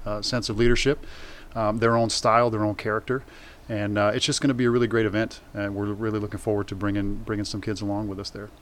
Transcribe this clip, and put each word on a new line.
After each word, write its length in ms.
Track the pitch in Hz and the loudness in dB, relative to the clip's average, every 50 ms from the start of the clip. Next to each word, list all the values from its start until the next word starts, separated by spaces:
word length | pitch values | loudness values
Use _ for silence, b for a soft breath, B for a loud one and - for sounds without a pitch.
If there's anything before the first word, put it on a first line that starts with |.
| - | -8
uh, 160 | 104 104 104 | -6 -6 -4
sense 260 | 104 - 127 120 - | -4 -2 -2 -2 -2
of 100 | - 107 | -2 0
leadership, 480 | 107 120 120 123 113 - 135 147 - B B B B B B B B B B - | 4 6 6 6 6 4 2 0 0 B B B B B B B B B B -4
um, 240 | 117 110 107 110 113 | -2 0 0 2 4
their 180 | 117 117 117 | 4 4 4
own 120 | 117 117 110 | 4 2 2
style, 400 | - - - 117 110 117 123 117 | 0 0 2 4 6 6 4 4
their 140 | 110 107 107 | 2 2 0
own 120 | 104 104 | 0 -2
character. 460 | - - 110 107 107 - - 127 135 - B B B B B B B B | -2 -2 -2 -2 -2 -2 -2 -4 -4 -4 B B B B B B B B
And, 300 | - 113 104 104 104 104 | -8 -4 -4 -2 0 2
uh, 160 | 104 104 107 110 | 2 2 2 2
it's 100 | 127 - | 2 0
just 140 | - 139 - | 0 0 0
gonna 140 | - 139 127 | 0 0 2
be 100 | 120 123 | 2 2
a 60 | 120 | 4
really 180 | 120 123 120 | 4 4 2
great 180 | 107 113 113 110 | 2 2 2 2
event, 360 | 104 98 110 113 110 - - - - - | 2 2 0 -2 -2 -6 -12 -18 -12 -6
and 220 | 104 101 98 98 | -6 -4 -4 -4
we're 120 | 101 104 | -4 -4
really 320 | 104 104 101 113 110 107 107 | -4 -4 -2 -2 -2 -2 -2
looking 200 | 104 101 - 87 | -4 -4 -6 -4
forward 300 | - 113 104 101 101 - | -2 -2 0 0 -2 -4
to 60 | 101 | -4
bringing, 400 | 92 104 101 101 101 98 101 101 | -2 -2 0 0 0 0 0 -2
bringing 280 | 104 - - 107 104 98 | -2 -4 -4 -4 -4 -4
some 160 | - - 101 | -4 -6 -6
kids 220 | - 110 101 92 | -4 -4 -4 -4
along 260 | 104 101 101 104 110 | -4 -4 -2 -2 -4
with 100 | 101 95 | -6 -6
us 120 | 95 98 - | -8 -10 -10
there. 200 | - 101 104 - - - | -12 -12 -14 -14 -18 -10